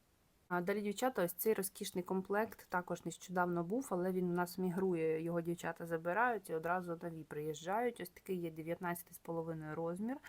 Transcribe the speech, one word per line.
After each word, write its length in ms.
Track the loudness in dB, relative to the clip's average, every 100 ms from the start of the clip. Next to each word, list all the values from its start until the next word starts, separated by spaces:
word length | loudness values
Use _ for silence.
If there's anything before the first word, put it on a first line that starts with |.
| _ _ _ _ _
А 140 | 0
далі, 200 | 2 2
дівчата, 420 | 0 2 2 4
ось 100 | 2
цей 200 | 2 2
розкішний 500 | 4 0 -4 -4 -4
комплект 600 | 0 -2 2 0 0 -4 -2
також 360 | -2 0 -4 -4
нещодавно 580 | -8 -4 2 2 2
був, 240 | 2 0 0
але 220 | 0 2
він 180 | 2 2
у 40 |
нас 240 | 2 0 0
мігрує, 640 | 0 2 2 4 2 2
його 200 | 2 0
дівчата 440 | 0 -2 -4 -6 -2
забирають 640 | -2 2 4 4 2 -2
і 60 | -2
одразу 440 | 2 0 0 -4
нові 220 | -4 -8
приїжджають. 800 | -6 -4 -4 -4 -2 0 0 -2
Ось 80 | -8
такий 280 | -10 -4 -2
є 140 | -2
дев'ятнадцятий 600 | -4 -4 -2 -2 -2 -6
з 40 | -14
половиною 580 | -6 -4 -2 -4 -4 -4
розмір, 420 | -2 -2 -4 -6